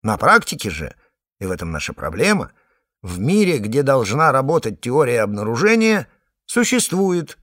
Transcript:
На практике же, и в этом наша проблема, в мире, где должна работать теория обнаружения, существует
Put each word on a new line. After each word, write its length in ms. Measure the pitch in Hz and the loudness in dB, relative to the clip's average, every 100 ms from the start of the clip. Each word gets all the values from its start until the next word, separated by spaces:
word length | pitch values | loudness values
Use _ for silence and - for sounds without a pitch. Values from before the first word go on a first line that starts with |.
На 140 | 113 104 | -4 0
практике 540 | 120 220 - - 104 | 4 2 0 -8 -8
же, 240 | 78 76 - _ _ _ _ | -8 -10 -12 _ _ _ _
и 80 | 95 | -8
в 40 | |
этом 200 | 90 85 | -6 -6
наша 220 | 78 - | -6 -8
проблема, 600 | - 69 92 180 202 - _ _ _ _ _ | -8 -8 -2 0 0 -4 _ _ _ _ _
в 160 | 95 90 | -12 -4
мире, 400 | 113 208 190 151 | 0 2 2 0
где 240 | 104 131 | 0 0
должна 500 | 139 135 101 127 160 | 2 2 0 2 2
работать 480 | 135 135 165 113 101 | 2 2 0 -2 -8
теория 420 | 120 135 131 120 | -2 0 2 2
обнаружения, 840 | 104 104 107 117 202 226 220 208 - _ _ _ - | 0 -2 -4 0 2 4 4 0 -2 _ _ _ -4
существует 920 | 233 226 247 - 180 196 175 151 - | 0 2 0 0 0 0 0 -4 -14